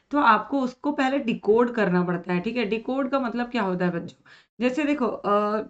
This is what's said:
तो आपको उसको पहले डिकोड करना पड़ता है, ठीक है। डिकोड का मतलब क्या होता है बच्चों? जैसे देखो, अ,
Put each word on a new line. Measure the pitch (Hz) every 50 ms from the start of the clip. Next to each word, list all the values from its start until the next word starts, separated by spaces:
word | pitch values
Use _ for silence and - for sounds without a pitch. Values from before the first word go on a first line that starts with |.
| _ -
तो | 277 294
आपको | 285 233 214 208 202 - 277 277
उसको | 254 247 - _ - 285 -
पहले | - 262 262 277 277
डिकोड | 233 226 240 - - 196 220 233 240 233 233
करना | 220 202 180 180 180 180
पड़ता | 175 170 170 - 185 180
है, | 175
ठीक | 180 226 240
है। | 247 226
डिकोड | 190 226 220 - 254 254 269 277 254
का | 277 269
मतलब | 254 233 226 240 240
क्या | 240 - 233 202
होता | 190 180 180 180
है | 180 170
बच्चों? | 165 170 - - _ _ - - - _ _ _ -
जैसे | 233 254 247 311 302
देखो, | 277 294 285 247
अ, | 208 - - - 196 202 208 208 208 214 220 - -